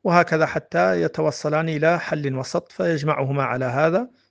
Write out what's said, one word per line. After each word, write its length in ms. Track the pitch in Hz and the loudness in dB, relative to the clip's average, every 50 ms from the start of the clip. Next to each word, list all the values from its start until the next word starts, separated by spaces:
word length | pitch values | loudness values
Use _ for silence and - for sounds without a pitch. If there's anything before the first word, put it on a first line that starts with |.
| - | 2
وهكذا 420 | 196 170 175 170 - 165 156 156 | 4 4 4 4 4 2 0 0
حتى 560 | 143 - 156 - _ - 170 180 185 185 170 | 0 -2 -8 -8 _ 0 2 2 2 2 2
يتوصلان 680 | 165 156 - - 156 151 143 - - 151 151 156 165 165 | 0 -2 -2 -2 -2 -2 -2 -2 -4 -2 -2 0 -2 -2
إلى 300 | 156 147 156 160 175 170 | -2 2 2 2 2 2
حل 360 | - - 165 151 143 139 131 | -2 -4 -6 -4 -4 -4 -4
وسط 360 | 131 127 - - 175 - _ | -6 -6 -4 -4 -6 -6 _
فيجمعهما 720 | - - 185 170 165 143 143 156 147 131 135 135 139 139 - | -8 -4 -2 -2 0 0 0 -2 0 0 0 -2 0 -2 0
على 220 | 120 120 127 131 | -2 -2 -2 -2
هذا 440 | 123 120 139 156 165 170 196 247 247 _ _ _ _ | -2 0 2 2 2 2 0 -2 -4 _ _ _ _